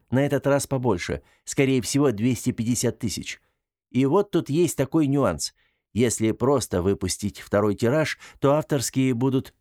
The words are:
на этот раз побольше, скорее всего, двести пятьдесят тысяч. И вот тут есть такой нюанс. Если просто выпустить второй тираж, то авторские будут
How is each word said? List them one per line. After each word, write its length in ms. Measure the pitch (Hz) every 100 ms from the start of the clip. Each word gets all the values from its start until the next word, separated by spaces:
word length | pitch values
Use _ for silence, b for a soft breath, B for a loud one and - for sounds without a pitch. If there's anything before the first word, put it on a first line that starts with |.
| _
на 160 | 127 143
этот 220 | 139 139
раз 200 | 139 -
побольше, 540 | 135 123 90 - - b b
скорее 380 | - - 135 131
всего, 300 | - 139 143
двести 420 | 101 123 117 127
пятьдесят 440 | 113 113 120 120 -
тысяч. 440 | 104 - - - _ _ _ _ _
И 140 | 123 135
вот 260 | 185 202
тут 180 | 170 156
есть 280 | 151 165 -
такой 280 | 131 165 139
нюанс. 460 | 143 113 76 - - _ _ _
Если 380 | 98 123 - 110
просто 500 | 104 123 135 - 92
выпустить 600 | 90 98 92 - 101 -
второй 340 | - 101 104 98
тираж, 420 | 113 156 151 - B B
то 140 | 139
авторские 600 | 143 - 143 - 131 131
будут 400 | 117 135 131 - _